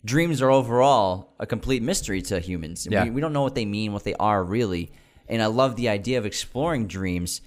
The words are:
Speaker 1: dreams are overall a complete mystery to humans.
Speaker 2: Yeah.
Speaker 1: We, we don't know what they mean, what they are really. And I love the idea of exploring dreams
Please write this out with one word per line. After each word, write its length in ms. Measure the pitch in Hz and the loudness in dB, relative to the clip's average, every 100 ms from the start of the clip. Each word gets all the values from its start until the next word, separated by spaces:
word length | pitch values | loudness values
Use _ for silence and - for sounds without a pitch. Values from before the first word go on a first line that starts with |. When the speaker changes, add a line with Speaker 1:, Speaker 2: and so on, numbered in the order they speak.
| 107 | 0
Speaker 1:
dreams 360 | 139 170 147 | 0 2 2
are 80 | 131 | 4
overall 840 | 135 120 120 135 131 95 92 - _ | 4 4 4 6 6 4 0 -6 _
a 60 | 107 | -6
complete 380 | 113 - 131 | -4 -2 0
mystery 380 | 117 196 - 95 | 0 -2 -2 -4
to 160 | 90 95 | -2 -4
humans. 480 | 90 87 78 90 - | -4 -8 -8 -10 -2
Speaker 2:
Yeah. 140 | 101 | 0
Speaker 1:
We, 60 | 87 | 0
we 100 | 123 | 0
don't 120 | 160 | -2
know 100 | 147 | 0
what 100 | 135 135 | -2 -2
they 100 | 107 | -4
mean, 260 | 104 107 | -2 -2
what 140 | 101 104 | -4 -4
they 100 | - | 0
are 260 | 104 104 | 2 2
really. 480 | 90 110 113 87 82 - _ _ - | 2 0 0 -2 -6 -12 _ _ -6
And 140 | 113 | 0
I 60 | 110 | 0
love 280 | 113 131 117 | 2 0 0
the 140 | 120 | -2
idea 280 | 104 95 127 | -2 -2 -2
of 60 | 107 | -2
exploring 640 | - - 123 160 151 104 | -6 -8 -4 -2 -2 -4
dreams 540 | 95 95 87 87 - | -4 -2 -2 -4 -8